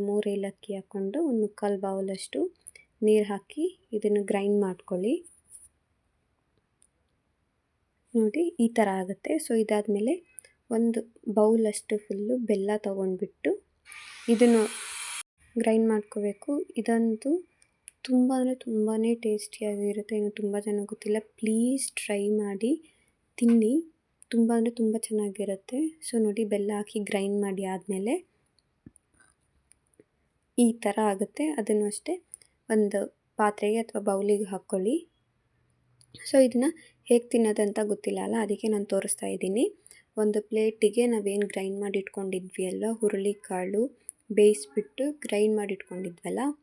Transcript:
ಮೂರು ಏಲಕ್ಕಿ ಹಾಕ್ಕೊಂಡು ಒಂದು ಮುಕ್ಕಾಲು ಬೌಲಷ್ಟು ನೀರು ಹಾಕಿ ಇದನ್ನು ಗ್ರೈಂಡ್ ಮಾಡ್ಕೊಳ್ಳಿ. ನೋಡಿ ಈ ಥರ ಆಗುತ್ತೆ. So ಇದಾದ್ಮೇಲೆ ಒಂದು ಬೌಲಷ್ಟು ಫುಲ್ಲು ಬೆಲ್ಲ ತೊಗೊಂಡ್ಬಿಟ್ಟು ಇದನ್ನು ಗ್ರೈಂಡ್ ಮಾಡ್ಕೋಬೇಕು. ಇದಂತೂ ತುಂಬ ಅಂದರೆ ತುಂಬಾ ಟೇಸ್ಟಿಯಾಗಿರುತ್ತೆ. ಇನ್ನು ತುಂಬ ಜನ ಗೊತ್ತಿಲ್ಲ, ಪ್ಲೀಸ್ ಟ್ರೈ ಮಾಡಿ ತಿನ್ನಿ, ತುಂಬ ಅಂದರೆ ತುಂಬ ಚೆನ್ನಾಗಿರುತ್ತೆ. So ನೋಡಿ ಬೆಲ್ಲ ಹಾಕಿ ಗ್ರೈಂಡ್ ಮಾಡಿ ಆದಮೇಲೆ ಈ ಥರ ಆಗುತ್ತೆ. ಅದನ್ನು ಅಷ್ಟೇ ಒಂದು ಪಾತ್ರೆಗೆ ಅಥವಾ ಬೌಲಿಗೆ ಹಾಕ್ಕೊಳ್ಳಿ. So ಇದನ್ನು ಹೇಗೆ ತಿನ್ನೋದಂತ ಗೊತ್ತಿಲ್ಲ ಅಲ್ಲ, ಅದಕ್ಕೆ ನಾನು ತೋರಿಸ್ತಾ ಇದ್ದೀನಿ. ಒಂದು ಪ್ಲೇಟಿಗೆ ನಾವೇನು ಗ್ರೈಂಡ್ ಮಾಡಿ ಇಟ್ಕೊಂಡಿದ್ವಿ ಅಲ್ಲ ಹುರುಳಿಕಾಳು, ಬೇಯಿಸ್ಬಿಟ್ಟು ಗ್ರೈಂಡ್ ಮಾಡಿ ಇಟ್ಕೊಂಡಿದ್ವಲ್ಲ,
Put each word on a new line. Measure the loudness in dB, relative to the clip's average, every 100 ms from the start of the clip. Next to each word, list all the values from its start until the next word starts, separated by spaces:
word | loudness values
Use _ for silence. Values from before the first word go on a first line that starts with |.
| 0
ಮೂರು | 0 0 -2
ಏಲಕ್ಕಿ | -4 -8 -10 -10
ಹಾಕ್ಕೊಂಡು | -8 -6 -4 -2 0
ಒಂದು | 0 0
ಮುಕ್ಕಾಲು | -2 -2 -2 -2
ಬೌಲಷ್ಟು | -4 -4 -6 -8 -4 -4 -6 -20 -20 _ _ 4
ನೀರು | 4 2
ಹಾಕಿ | -4 -8 -6 -6 -6 _ -4
ಇದನ್ನು | 0 0 2
ಗ್ರೈಂಡ್ | 0 2 2 0
ಮಾಡ್ಕೊಳ್ಳಿ. | -4 -6 -4 -2 -2 -6 _ _ -20 _ _ _ _ _ _ _ _ _ _ _ _ _ _ _ _ _ _ _ _ _ _ _ _ _
ನೋಡಿ | 2 2 2 0 2
ಈ | 2 4
ಥರ | 2 0
ಆಗುತ್ತೆ. | -4 -6 -2 -2 0
So | 0
ಇದಾದ್ಮೇಲೆ | 2 0 0 0 0 -2 -6 -20 -20 _ -4 0
ಒಂದು | 2 0 -6 _ -2 4
ಬೌಲಷ್ಟು | 6 6 2 -2 -4 -4 -4
ಫುಲ್ಲು | -6 -2 -2 0
ಬೆಲ್ಲ | 0 0 -2 -2
ತೊಗೊಂಡ್ಬಿಟ್ಟು | -2 -2 -2 -6 _ -2 -2 _ _ -20 -20 -18 -6 0
ಇದನ್ನು | 4 6 6 2 -4 -12 -12 -12 -12 -16 _ _ -2
ಗ್ರೈಂಡ್ | 2 4 4
ಮಾಡ್ಕೋಬೇಕು. | 2 -2 -6 -6 -4 -6 -4 -4 -4
ಇದಂತೂ | 0 0 0 0 -2 -4 -6 _ _ _ -20 _ -2
ತುಂಬ | 2 2 2
ಅಂದರೆ | 0 -2
ತುಂಬಾ | -4 0 0 0 0 0
ಟೇಸ್ಟಿಯಾಗಿರುತ್ತೆ. | 0 -2 -6 -8 -6 -2 -2 -4 -4 -2
ಇನ್ನು | -2 -4
ತುಂಬ | -4 -4 -2
ಜನ | -4 -4
ಗೊತ್ತಿಲ್ಲ, | -6 -4 -4 -4 _
ಪ್ಲೀಸ್ | 0 2 2 0 -4 -8
ಟ್ರೈ | -4 -2 0 0
ಮಾಡಿ | -2 -2 -2 -2 -6 _ _ _ _ 0
ತಿನ್ನಿ, | 4 6 4 2 -2 _ _ _ _
ತುಂಬ | 2 4 2
ಅಂದರೆ | 0 0
ತುಂಬ | 0 0 -2
ಚೆನ್ನಾಗಿರುತ್ತೆ. | -2 -2 -4 -4 -6 -6 -4 -4 -6 -4
So | 0
ನೋಡಿ | 2 0 0
ಬೆಲ್ಲ | 0 -2 -4
ಹಾಕಿ | -4 -6 -2
ಗ್ರೈಂಡ್ | -2 0 0
ಮಾಡಿ | -2 -2 -4
ಆದಮೇಲೆ | -6 -4 -4 -2 -4 -6 _ _ _ _ _ -20 -20 _ _ _ _ _ _ _ _ _ _ _ _ _ _ _ 2
ಈ | 4 4
ಥರ | -2 0 0
ಆಗುತ್ತೆ. | 0 -4 -4 -2 -2
ಅದನ್ನು | 0 2 0
ಅಷ್ಟೇ | -4 -6 -8 -10 -20 _ _ 0
ಒಂದು | 2 2 0 -4 -10 _ 0
ಪಾತ್ರೆಗೆ | 0 0 0 0
ಅಥವಾ | -2 -4 -2
ಬೌಲಿಗೆ | 0 2 0 0
ಹಾಕ್ಕೊಳ್ಳಿ. | -8 -4 -2 0 -2 -4 _ _ _ _ _ _ _ _ _ _ -16 2
So | 4 6
ಇದನ್ನು | 4 0 -2 -12 _ 2
ಹೇಗೆ | 2 4
ತಿನ್ನೋದಂತ | 2 2 2 0 0 -2
ಗೊತ್ತಿಲ್ಲ | -4 -4 -4 -2
ಅಲ್ಲ, | -2 -2
ಅದಕ್ಕೆ | -2 -2
ನಾನು | -2 0
ತೋರಿಸ್ತಾ | -2 -2 -4 -6 -4
ಇದ್ದೀನಿ. | -2 0 0 -2 -20 -20 _ 0
ಒಂದು | 0 0 -2
ಪ್ಲೇಟಿಗೆ | 0 0 2 2 4 2
ನಾವೇನು | 2 0 -2 -2
ಗ್ರೈಂಡ್ | -4 -6 -4
ಮಾಡಿ | -4 -4
ಇಟ್ಕೊಂಡಿದ್ವಿ | -6 -6 -6 -6 -6 -6 -6
ಅಲ್ಲ | -4 -4 -2
ಹುರುಳಿಕಾಳು, | -2 0 -2 -4 -6 -6 -2 -2 -2 -6 -20 -18 -2 6
ಬೇಯಿಸ್ಬಿಟ್ಟು | 6 6 0 -4 -4 -4 -4 -4 -4
ಗ್ರೈಂಡ್ | 2 4 2
ಮಾಡಿ | -2 -6
ಇಟ್ಕೊಂಡಿದ್ವಲ್ಲ, | -8 -10 -8 -8 -6 -2 -2 -4